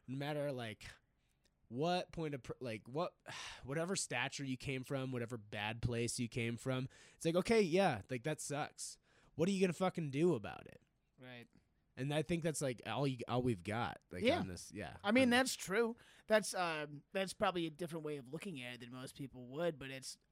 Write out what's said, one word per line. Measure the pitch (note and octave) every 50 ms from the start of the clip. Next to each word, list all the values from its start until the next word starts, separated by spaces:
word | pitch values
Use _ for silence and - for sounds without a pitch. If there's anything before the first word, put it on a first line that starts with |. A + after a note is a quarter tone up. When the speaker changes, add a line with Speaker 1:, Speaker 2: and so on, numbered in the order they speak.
| _
Speaker 1:
no | - C3
matter, | C#3 C#3+ D3 D3+ D3 C#3+ D3
like, | C3+ B2 A#2 A2 G#2 - - - - - _ _ _ _ _ _ _ _ _ _ _ _ _ -
what | A2+ B2+ D#3 F3 F3+ F3+ - -
point | - E3+ D#3+ D3+ C#3+
of | B2+
pr-, | - - D3+ -
like, | B2+ B2 A2 G#2 -
what, | A#2+ B2+ D3+ F3+ - - _ -
<sighs> | - - - - - - - -
whatever | A#2+ C#3 E3 E3 F3+ G3
stature | - - - C#3 A#2+ B2+ C#3 - - C#3
you | C3+ C3
came | - - C#3+ C3+ C3 B2+
from, | - D3 C3+ C3 C3
whatever | B2+ A#2+ A#2 A2 B2 A2+
bad | G#2 G#2 - G#2+ G#2 G#2+ A2+ A#2
place | - B2 A#2 A#2 A#2+ A2+ - -
you | A#2+ A2+
came | - B2+ A2+ A#2 A#2+
from, | A2+ - C3 C3 B2+ C3 - - - - - -
it's | - -
like, | E3 D#3+
okay, | F3+ F3+ - A#3 G#3+
yeah, | G#3 D#3+ D#3 F#3+ G3 F3 B2+ G2+ - -
like, | C3 B2 -
that | D#3 D#3 -
sucks. | - - C#3+ C#3 C#3+ - - - - - - - _ _ _ _ _ - -
What | - D#3+ G3
are |
you | G3+ F#3
gonna | F#3+ F3+ D#3+
fucking | - F#3 F3+ - F3 E3 C#3+
do | C3 C#3+ E3 F3+ D3+
about | A2+ G2+ E2+ - - G1+
it? | - - - _ _ _ _ _ _ _ -
Speaker 2:
Right. | C#3+ B2+ B2 A#2+ A#2 - _ - _ _ _ _ _ _ -
Speaker 1:
And | A#2 C3 C#3+ D3
I | D#3
think | D#3 - F3 E3 D3+
that's, | E3+ C#3+ -
like, | C#3+ C3 B2 F#2+ -
all | A2 G#2+ B2+ C#3+ C#3
you, | C3 A#2 A2+ -
all | A#2 B2
we've | B2 B2+ A2+ F2
got, | E2+ G#2 G#2 A#2+ A#2 E2 - - _ -
like, | - F2+
Speaker 2:
Yeah. | - A#3+ E4+ E4+
Speaker 1:
on | G3 F#2+
this, | F2 - - -
yeah, | - G#2 F#2+ - - - -
Speaker 2:
I | G3+
mean, | A3 C4 C4+
Speaker 1:
on | A#3+
Speaker 2:
that's | A#3+ B3+ C4 B3+ -
true. | - - - F#3+ A3 A#3 A3+ A#3+ - - - - - - -
That's, | A3 G#3+ F#3+ - -
um, | F#3 F3+ E3+ D#3+ D3+ D3 D3 D3 C#3+ - _
that's | - F#3+ F#3+ F3+
probably | - - G#3+ F#3+ F3+ F3+ E3
a | D#3+
different | D3+ D3+ F3 C#3+ E3 E3 D3+
way | D3+ D3 C#3+
of | A#2+ B2+
looking | C#3+ D#3+ - G3+ E3 C3
at | B2 B2 B2
it | A#2
than | B2 A#2+
most | B2+ B2+ C3 B2+ -
people | - C#3+ B2+ - B2+ B2 A#2+
would, | C3 D3+ F3 E3+ D#3 B2+
but | C#3 C3+
it's | C3+ C3+ C3 - - - _ _